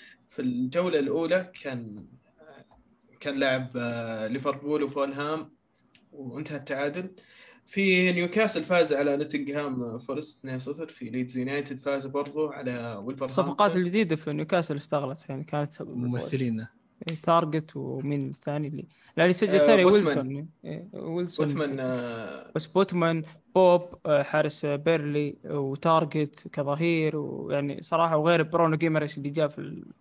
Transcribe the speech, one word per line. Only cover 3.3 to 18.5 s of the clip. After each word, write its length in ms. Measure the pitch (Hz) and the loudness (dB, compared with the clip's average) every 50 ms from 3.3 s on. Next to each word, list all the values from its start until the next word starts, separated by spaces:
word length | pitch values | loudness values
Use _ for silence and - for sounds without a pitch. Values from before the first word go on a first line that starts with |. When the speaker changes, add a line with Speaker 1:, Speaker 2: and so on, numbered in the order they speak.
| 139 135 | -2 0
Speaker 1:
لعب، 320 | 139 131 131 131 127 117 127 | 2 2 2 0 -2 -4 -6
آه، 500 | 123 120 120 117 117 113 113 113 110 110 | -4 -4 -4 -4 -4 -6 -6 -6 -4 -4
ليفربول 560 | 110 123 135 131 143 135 139 147 147 151 147 | -4 -4 -4 -4 -4 -4 -4 -2 -2 -2 0
وفولهام 720 | 143 131 139 143 139 139 139 139 147 151 156 156 - - _ _ _ _ _ _ _ _ _ _ _ _ | 0 -2 -2 -2 -4 -4 -4 -4 -4 -4 -4 -6 -8 -10 _ _ _ _ _ _ _ _ _ _ _ _
وانتهى 440 | - 143 135 123 120 143 151 151 147 | -16 -14 -12 -10 -10 -10 -10 -8 -10
التعادل. 540 | 135 - - 139 135 143 147 151 180 185 190 - - - _ _ - - - - _ _ | -10 -8 -6 -4 -4 -2 -4 -4 -6 -8 -10 -12 -18 -20 _ _ -20 -20 -20 -20 _ _
في 460 | - - 196 196 190 185 180 180 180 | -6 -2 0 2 4 4 4 4 2
نيوكاسل 500 | 175 175 175 175 180 214 220 202 - 165 | 2 0 0 0 2 2 2 2 0 -2
فاز 300 | 156 - 180 175 160 151 | 0 4 4 4 4 4
على 240 | 147 139 143 147 139 | 2 2 2 2 2
نوتنغهام 840 | 143 147 - 151 143 139 143 143 147 147 139 131 127 120 117 110 127 | 0 -2 -2 -4 -4 -4 -4 -4 -4 -4 -4 -4 -6 -6 -6 -8 -8
فورست 400 | - - 139 151 151 - - - | -8 -8 -6 -6 -8 -10 -12 -12
اثنين 200 | - 135 131 127 | -10 -8 -8 -8
صفر، 300 | 131 143 143 160 160 156 | -6 -8 -8 -8 -10 -12
في 160 | - - 123 | -12 -12 -10
ليدز 340 | 113 117 127 127 123 123 127 | -6 -4 -4 -4 -4 -4 -4
يونايتد 380 | 127 135 143 147 139 139 135 131 | -4 -2 -4 -4 -4 -6 -8 -8
فاز 280 | - 143 139 139 131 | -4 -4 -4 -4 -4
برضو 420 | 135 135 143 143 143 147 151 156 147 | -4 -4 -4 -4 -4 -2 -4 -4 -4
على 240 | 139 - 131 123 | -4 -6 -6 -6
ويلفرهامبتون. 560 | 123 120 117 117 110 101 107 123 139 - 139 123 | -4 -4 -6 -6 -8 -8 -8 -8 -6 -6 -6 -2
Speaker 2:
الصفقات 480 | - 190 175 143 - - 208 196 165 | 0 0 0 2 4 4 4 4 4
الجديدة 400 | 180 180 175 180 220 214 160 160 | 2 0 2 2 2 2 2 0
في 160 | 156 - 151 | -2 -2 -2
نيوكاسل 440 | 147 147 156 156 190 175 160 - 151 | -4 -4 0 2 2 2 2 0 -4
اشتغلت، 480 | 143 - - 151 143 139 131 143 - - - | -6 -4 -2 -2 -2 -2 -4 -6 -8 -10 -10
يعني 160 | 135 135 156 | -8 -8 -6
كانت 280 | - 147 147 147 147 | -4 -4 -2 -2 -4
سبب 160 | - - - - | -6 -10 -12 -10
الفوز. 160 | - 123 123 | -6 -4 -2
Speaker 3:
ممثلين. 640 | 123 123 120 - - 156 127 127 120 113 110 113 - _ _ _ _ _ - - 170 | -2 -2 -2 -4 -4 -2 -2 -2 -2 -2 -4 -6 -10 _ _ _ _ _ -12 -8 -8
Speaker 2:
إيه، 80 | 160 156 | -8 -2
تارجت 540 | - 170 165 170 165 151 151 160 156 156 - | 2 4 4 4 4 2 0 -4 -4 -6 -8
ومين 520 | 143 135 131 131 135 131 143 143 143 135 135 | -8 -8 -6 -6 -6 -4 -2 -2 -2 -4 -6
الثاني 400 | 143 - - 147 | -8 -8 -6 -6